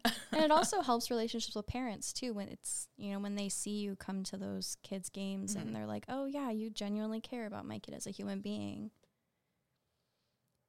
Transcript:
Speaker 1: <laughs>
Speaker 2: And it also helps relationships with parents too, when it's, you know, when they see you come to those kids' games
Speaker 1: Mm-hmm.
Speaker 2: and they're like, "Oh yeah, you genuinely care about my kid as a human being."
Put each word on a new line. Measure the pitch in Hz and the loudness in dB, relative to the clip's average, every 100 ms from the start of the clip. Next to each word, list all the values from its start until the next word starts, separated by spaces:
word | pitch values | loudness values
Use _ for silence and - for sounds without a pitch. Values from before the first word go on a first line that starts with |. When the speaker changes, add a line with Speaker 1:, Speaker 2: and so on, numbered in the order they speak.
Speaker 1:
<laughs> | - - - | 0 0 2
Speaker 2:
And | 320 | 6
it | 311 | 8
also | 311 - 403 | 8 8 4
helps | 262 233 - | 6 4 4
relationships | 240 233 233 - 214 | 2 2 0 -2 -2
with | 208 | -2
parents | 247 254 190 - | -2 -2 -2 -4
too, | - 254 | -2 -2
when | 208 196 | -2 -4
it's, | - - - - - | -6 -4 -4 -4 -6
you | 208 | -4
know, | 196 | -2
when | 202 202 | 0 0
they | 202 | 0
see | - 202 208 | 0 0 0
you | 202 190 | 0 -4
come | - 190 | -2 -2
to | 190 196 | -2 -2
those | 196 190 185 - | -2 -2 -2 -4
kids' | - 196 180 | -6 -6 -6
games | 196 196 196 196 208 | -4 -4 -2 -2 -2
Speaker 1:
Mm-hmm. | 214 | -2
Speaker 2:
and | 220 | -2
they're | 214 | -2
like, | 214 - | -4 -2
"Oh | 262 277 | -2 -2
yeah, | 285 262 | -2 0
you | 220 220 | 0 -2
genuinely | 208 202 208 214 220 | -4 -2 0 0 -2
care | - 247 214 | -4 -6 -4
about | 104 - | -6 -6
my | 214 | -6
kid | - | -8
as | - - | -8 -8
a | |
human | 196 202 196 | -6 -4 -2
being." | 202 208 202 202 214 - _ _ _ _ _ _ _ _ _ _ _ _ _ _ _ _ | -2 -2 -4 -4 -8 -10 _ _ _ _ _ _ _ _ _ _ _ _ _ _ _ _